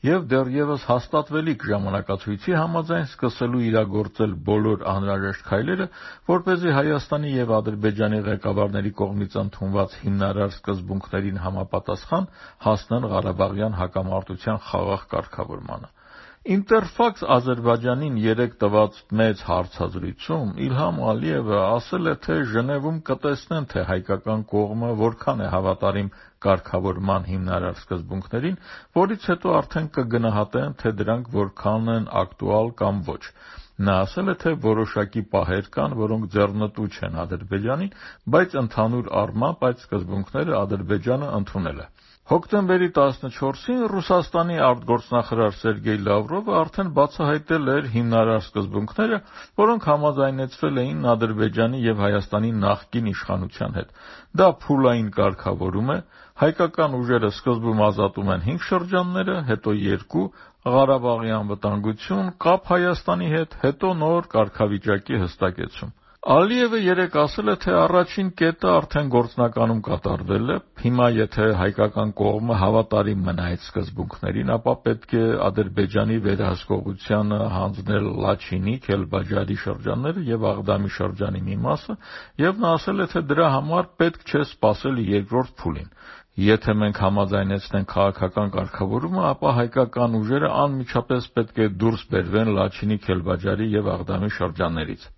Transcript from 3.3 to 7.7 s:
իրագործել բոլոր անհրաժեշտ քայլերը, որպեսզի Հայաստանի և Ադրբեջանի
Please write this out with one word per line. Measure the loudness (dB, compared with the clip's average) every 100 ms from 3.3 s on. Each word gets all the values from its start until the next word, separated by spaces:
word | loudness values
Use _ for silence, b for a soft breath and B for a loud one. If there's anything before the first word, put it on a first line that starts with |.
| -2 -2 0 2
իրագործել | 2 2 -2 -4 -2 -2 0 0
բոլոր | 2 2 0 0
անհրաժեշտ | -2 0 -2 -2 -6 -2
քայլերը, | -2 0 -2 -4 B B B 0
որպեսզի | 0 2 0 2 2
Հայաստանի | 2 0 -2 -2 0 -2
և | 2 2
Ադրբեջանի | 0